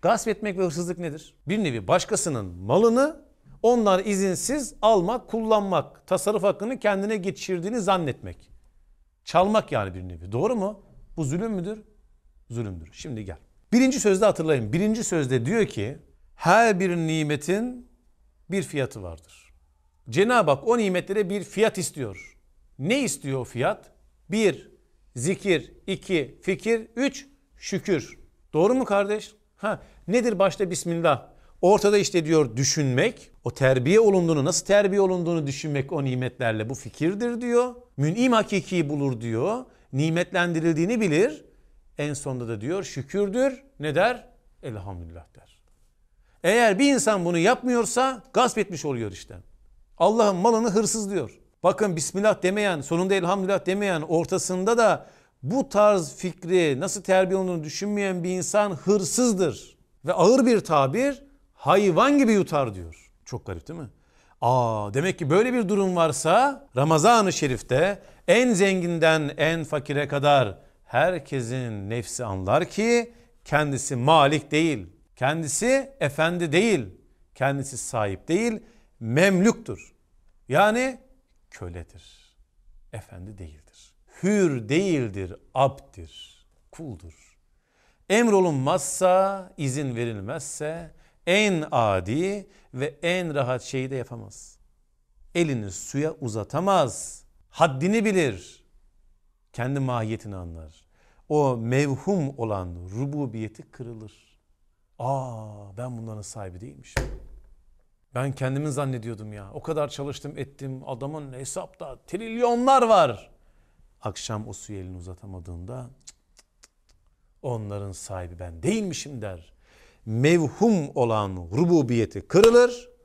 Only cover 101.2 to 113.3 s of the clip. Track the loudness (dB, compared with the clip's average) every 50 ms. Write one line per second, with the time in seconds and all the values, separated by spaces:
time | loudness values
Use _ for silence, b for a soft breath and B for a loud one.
101.2 | _ _ 0 2 2 2 0 -2 -2 0 0 2 2 0 -2 -4 -2 -2 -2 0
102.2 | -2 -4 -4 -6 -6 -4 -4 -6 -6 -8 -10 -12 -14 -12 -8 -8 -8 -6 -6 -6
103.2 | -6 -6 -6 -8 -10 -10 -12 -16 -20 _ _ -16 -16 -14 -14 -16 -18 -20 _ _
104.2 | _ _ _ _ _ _ _ _ _ _ _ _ _ _ _ _ -6 -4 -4 -4
105.2 | -6 -8 -12 -14 -14 -16 -16 -18 -20 -18 -14 -12 -12 -10 -10 -10 -12 -12 -12 -12
106.2 | -14 -14 -14 -14 -14 -14 -14 -14 -16 -18 -18 -20 -20 -6 -4 -4 -4 -4 -8 -14
107.2 | -16 -18 -20 -20 -20 -20 -20 _ _ _ _ _ _ _ _ _ _ _ _ -6
108.2 | -4 -4 -4 -4 -4 -4 -4 -4 -4 -4 -4 -4 -4 -4 -6 -6 -8 -10 -12 -12
109.2 | -12 -14 -14 -16 -16 -14 -16 -14 -8 -6 -2 -2 -2 -4 -4 -10 -8 -8 -10 -10
110.2 | -12 -14 -10 -10 -12 -12 _ _ -12 -12 -12 -12 -10 -12 -10 -10 -10 -10 -10 -12
111.2 | -14 -14 -14 -14 -14 -10 -10 -10 -10 -12 _ _ -16 -16 -16 -18 _ -10 -10 -10
112.2 | -8 -8 0 2 2 2 4 4 4 6 6 6 6 6 6 6 6 4 2 -4
113.2 | -12 _